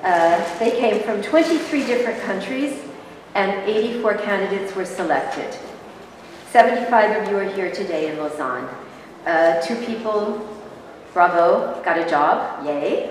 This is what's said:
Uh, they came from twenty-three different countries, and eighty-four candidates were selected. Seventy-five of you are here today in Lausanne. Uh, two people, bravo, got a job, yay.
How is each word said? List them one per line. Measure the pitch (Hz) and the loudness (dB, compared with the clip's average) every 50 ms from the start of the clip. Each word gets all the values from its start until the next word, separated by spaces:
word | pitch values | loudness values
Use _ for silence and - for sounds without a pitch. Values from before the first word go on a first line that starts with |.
| - | 2
Uh, | 185 175 170 165 170 170 170 170 - - - | 2 4 6 6 6 4 4 2 -2 -2 0
they | 220 233 | 0 0
came | - 247 254 226 208 202 | 2 2 2 2 2 2
from | - - 214 202 - | 0 -2 -2 -2 -2
twenty-three | - - 320 320 330 339 311 - - 311 285 247 226 | 2 4 4 4 4 2 0 0 0 -2 -2 0 0
different | 247 240 240 226 - - | 0 0 0 -2 -2 -4
countries, | - 202 190 190 - - 262 262 285 294 - - - - - - - - - - - - - | -4 -4 -4 -4 -4 -4 -4 -2 -2 -4 -4 -6 -10 -12 -14 -16 -18 -18 -20 -20 -20 -6 -2
and | 202 196 190 196 190 190 202 | -2 0 0 0 -2 -2 -2
eighty-four | 214 220 214 240 226 - 214 220 202 | 0 0 0 0 -2 0 0 0 0
candidates | - - 208 202 196 190 185 190 196 196 - - | 0 0 -2 0 0 0 -2 -2 -4 -4 -4 -4
were | 190 180 | -6 -6
selected. | 175 - - 180 160 147 135 - - - - - - - - - - - - - - - - - - - - - - - - - - | -6 -4 -4 0 0 0 0 0 -4 -6 -6 -8 -8 -10 -12 -12 -14 -16 -16 -18 -18 -18 -18 -20 -20 -20 -20 -20 -20 -20 -20 -18 2
Seventy-five | - 240 233 233 233 240 240 240 240 220 208 214 208 214 202 | 6 6 6 6 6 0 0 4 4 4 4 4 2 0 -2
of | 196 | 0
you | 202 196 | -2 -2
are | 196 190 - | -2 -2 -4
here | 196 185 180 | -4 -4 -4
today | - - 196 170 170 156 156 156 | -4 -6 -6 -4 -2 -2 -2 -4
in | 156 151 | -4 -4
Lausanne. | 151 151 147 - 143 131 123 123 127 131 - - - - - - - - - - - | -6 -6 -4 -4 -4 -4 -4 -6 -6 -10 -12 -14 -16 -16 -18 -18 -20 -20 -18 -10 -4
Uh, | 170 170 160 165 165 165 170 | 0 2 4 4 4 4 2
two | 170 233 240 226 | 0 -2 -4 -4
people, | 240 233 226 208 - 220 214 208 208 220 226 214 - - - - - - - - - - - - - - | -4 -6 -6 -4 -4 -2 0 0 0 0 -4 -6 -8 -10 -12 -14 -16 -18 -18 -18 -18 -18 -20 -20 -20 -6
bravo, | - 185 175 175 175 170 170 175 - - - - - - - | 4 4 4 6 6 6 6 6 6 4 2 -2 -6 -4 -2
got | 180 165 165 | 0 0 0
a | 165 165 | 0 2
job, | 160 147 147 160 190 - - - - - 139 | 2 4 4 4 2 2 0 -6 -8 -8 -6
yay. | 147 147 143 143 - - - - - | -4 -4 -2 0 0 -2 -2 -2 -4